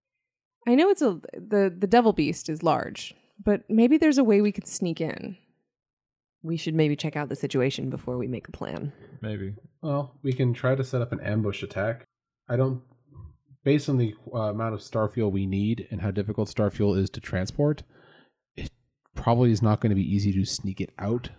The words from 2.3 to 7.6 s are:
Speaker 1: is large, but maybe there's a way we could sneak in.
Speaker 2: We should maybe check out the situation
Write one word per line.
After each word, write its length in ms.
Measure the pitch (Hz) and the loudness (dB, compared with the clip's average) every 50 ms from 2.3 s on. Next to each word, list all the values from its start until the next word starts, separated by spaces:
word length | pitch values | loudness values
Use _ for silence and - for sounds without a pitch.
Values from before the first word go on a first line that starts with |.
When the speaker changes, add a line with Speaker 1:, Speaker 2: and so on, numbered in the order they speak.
| 170 - - - | -2 -4 -6 -8
Speaker 1:
is 140 | 156 156 165 | -6 -2 0
large, 500 | 165 143 127 - - - - - - - _ _ _ _ - 202 | 2 2 2 0 -6 -10 -10 -12 -14 -16 _ _ _ _ -6 0
but 200 | - - - - - | 0 0 0 0 0
maybe 280 | 220 220 233 247 302 320 | 4 4 6 6 6 6
there's 200 | 330 311 277 269 | 4 4 4 4
a 60 | 262 | 4
way 180 | 220 208 202 | 4 6 4
we 100 | 208 208 | 4 2
could 160 | 190 - - - | 0 -4 -6 -8
sneak 340 | - - 190 175 160 - | -6 -4 -2 -2 -2 -2
in. 360 | 165 156 - - - - 185 - _ _ _ _ _ _ _ _ _ _ _ _ _ _ _ _ _ _ _ _ | -4 -6 -6 -8 -10 -12 -14 -14 _ _ _ _ _ _ _ _ _ _ _ _ _ _ _ _ _ _ _ _
Speaker 2:
We 160 | - 160 165 160 | -8 -6 -6 -4
should 180 | - 170 156 | -4 0 2
maybe 200 | 160 156 147 147 | 4 4 4 2
check 200 | 147 - 156 - | 0 -2 -4 -4
out 140 | 147 147 131 | -4 -6 -6
the 60 | - | -6
situation 540 | - - 135 - 135 | -6 -4 -2 0 2